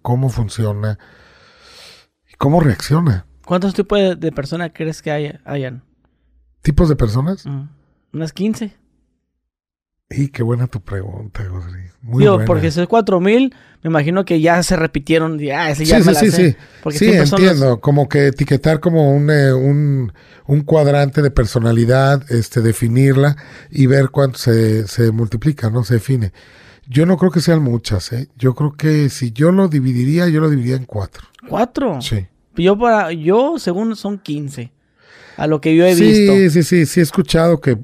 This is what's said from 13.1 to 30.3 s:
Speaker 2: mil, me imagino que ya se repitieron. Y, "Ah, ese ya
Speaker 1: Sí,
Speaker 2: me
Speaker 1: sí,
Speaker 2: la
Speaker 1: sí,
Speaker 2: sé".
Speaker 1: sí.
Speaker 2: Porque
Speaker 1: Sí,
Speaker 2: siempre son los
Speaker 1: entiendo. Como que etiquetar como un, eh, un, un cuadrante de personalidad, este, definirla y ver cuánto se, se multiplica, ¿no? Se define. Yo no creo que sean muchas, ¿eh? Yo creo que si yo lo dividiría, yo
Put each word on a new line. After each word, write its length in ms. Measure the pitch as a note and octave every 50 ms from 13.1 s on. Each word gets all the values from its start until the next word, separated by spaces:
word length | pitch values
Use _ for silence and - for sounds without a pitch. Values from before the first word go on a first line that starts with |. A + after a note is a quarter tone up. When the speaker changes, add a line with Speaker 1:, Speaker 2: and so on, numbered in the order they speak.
| F#3+ F3
Speaker 2:
mil, 340 | F3+ G3+ A3 B3+ C4+ B3 - - _ _ _ _
me 60 | - D#3+
imagino 340 | E3 D3+ C#3+ D#3+ F3+ G3 F#3
que 160 | - F3 D#3+
ya 220 | D#3 E3+ E3+ F3+
se 140 | E3+ - F#3
repitieron. 640 | E3 D#3+ D3 - C#3+ C#3 C#3+ D#3+ D#3+ D#3+ D#3+ D#3+ D3
Y, 100 | D3 C#3
"Ah, 200 | C#3 D#3 E3+ D#3
ese 140 | C#3+ D3 D#3
ya 120 | D#3 D#3+ A3+
Speaker 1:
Sí, 40 | E3+
Speaker 2:
me 20 | F#3
Speaker 1:
sí, 40 | F#3+
Speaker 2:
la 60 | -
Speaker 1:
sí, 100 | A3 G3+
Speaker 2:
sé". 200 | E3 F#3 F3+ D3+
Speaker 1:
sí. 40 | - - - - - -
Speaker 2:
Porque 160 | - D#3 D3 D3+
Speaker 1:
Sí, 60 | G3+
Speaker 2:
siempre 200 | A3 G#3+ E3+ D3
son 140 | C#3+ G3 F#3+
los 80 | F#3 F#3
Speaker 1:
entiendo. 300 | E3+ C#3 C#3 C3 A#2+ G#2+
Como 280 | - D3 C#3+ D3 C#3 -
que 180 | - C#3+ C#3+ C#3
etiquetar 520 | C3+ - C#3+ - C#3+ B2 - D#3 D#3+ D3
como 300 | - F3+ E3 D#3+ D3 C#3
un, 180 | C#3 C#3+ D3 D3+
eh, 220 | D3+ D3 C#3 C3+
un, 600 | C3 C3 C3 C#3 C#3+ D3 D3 C#3+ C#3 C3+ B2 G2+ - - _ _ - - _
un 140 | - C#3+ D3+
cuadrante 600 | C#3+ D3 E3 D#3 D3 C#3+ C#3+ C#3+ C#3+ C3+ - D#3
de 80 | C#3+ C3+
personalidad, 920 | C#3 - A#2 - - A#2+ A2+ A#2 A#2 A2+ A#2 A#2 B2+ C3+ C3+ C3+ C#3+ C3+ C#3 -
este, 300 | A#2+ A#2 A2 - - A#2+
definirla 760 | A2 A2+ G#2+ - B2 A2+ A#2 C3 C3+ C#3 C3 C3+ C#3 D3 C#3+ - - - - - - -
y 160 | - C#3+ C3+
ver 240 | B2 C3+ C#3 C3+ C3
cuánto 280 | - C#3+ C#3 C3 A#2+ -
se, 480 | - A#2+ A2+ A2+ A2+ A2 G#2+ A2 G#2+
se 240 | G2 - A#2 A#2 A2+
multiplica, 600 | G#2+ A2+ A#2 G#2 - A2 A2+ D#3+ D3+ - A#2 A2
¿no? 120 | A2+ B2 A2
Se 100 | - B2
define. 380 | A2 - - C3+ A#2+ G#2+ F#2+ - - - - - - - - - _ _
Yo 200 | C3+ A#2+ C#3+ D#3+
no 100 | F3+ F#3+
creo 140 | D3+ F#3 F#3
que 80 | - E3+
sean 220 | - F3 E3 D#3+
muchas, 500 | D3 B2 A#2+ A2+ - - G#2 F#2 - -
¿eh? 160 | A#2 A#2+ C3+ - _
Yo 180 | - B2+ B2+ A#2+
creo 180 | - D3 D3
que 360 | D3 - D#3 D#3 D3+ D3+ D3 C3+
si 240 | - - B2+ A#2+
yo 200 | A2 B2+ D3+ F3
lo 160 | F#3 G3 G3 F3
dividiría, 600 | D3+ C#3 B2+ C3 B2 A#2+ B2 C3+ D#3 E3+ F3
yo 120 | F3